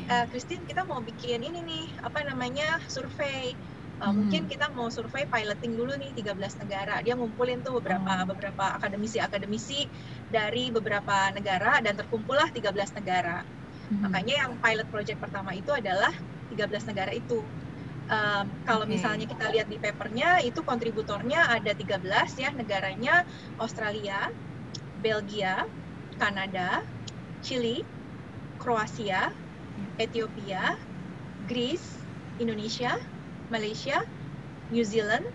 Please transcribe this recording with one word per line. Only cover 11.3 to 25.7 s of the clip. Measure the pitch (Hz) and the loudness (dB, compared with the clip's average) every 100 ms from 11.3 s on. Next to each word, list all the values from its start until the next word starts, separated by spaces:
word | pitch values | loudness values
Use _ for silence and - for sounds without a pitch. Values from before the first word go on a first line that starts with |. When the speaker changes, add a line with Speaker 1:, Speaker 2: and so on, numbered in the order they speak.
Speaker 1:
negara | 196 202 185 208 285 | 2 2 4 6 6
dan | 214 202 | 4 0
terkumpullah | - 226 214 269 320 | -2 -2 2 4 4
tiga | 247 208 196 | 4 0 2
belas | 196 - | 0 -2
negara. | 190 180 170 175 - - - - - | 2 2 2 -2 -6 -12 -12 -12 -2
Speaker 2:
Mhm. | 202 202 | 2 2
Speaker 1:
Makanya | 185 214 285 262 | 2 2 2 2
yang | 233 | 2
pilot | 226 220 220 | 4 4 2
project | 214 208 214 | -2 -2 -4
pertama | 202 202 190 190 | -4 -4 -4 -4
itu | - | 0
adalah | 196 196 185 269 - - - - | 2 4 4 4 2 -6 -10 -6
tiga | 208 202 | -2 0
belas | 208 - | 0 -2
negara | 196 190 233 | -2 -2 -2
itu. | - 233 214 - - - - - - | 0 0 0 -6 -8 -10 -10 -8 0
Mmm, | 220 208 202 202 - - | 2 4 4 0 -2 2
kalau | 226 | 4
Speaker 2:
Oke. | 214 | 4
Speaker 1:
misalnya | 220 233 214 | 2 2 0
kita | 220 - - 220 | -2 -2 2 2
lihat | 214 | 2
di | 214 | 0
papernya, | - - 202 220 320 359 | -2 -2 -2 2 6 8
itu | 247 233 311 | 6 0 0
kontributornya | 240 233 214 214 202 240 311 302 | 0 0 0 -2 -2 2 4 6
ada | 233 214 | 6 2
tiga | 202 190 196 | 0 0 0
belas, | 180 214 233 - | 2 4 4 0
ya, | 269 | -2
negaranya | 285 214 196 196 190 254 339 349 - - - | -2 0 0 0 0 6 6 6 -2 -12 -4
Australia, | 220 - 214 208 202 196 - - - - - - - - | -4 -2 -2 -2 -2 0 -2 -4 -10 -10 -10 -10 -10 -2
Belgia, | 220 214 202 208 185 190 440 | 2 2 0 0 2 2 0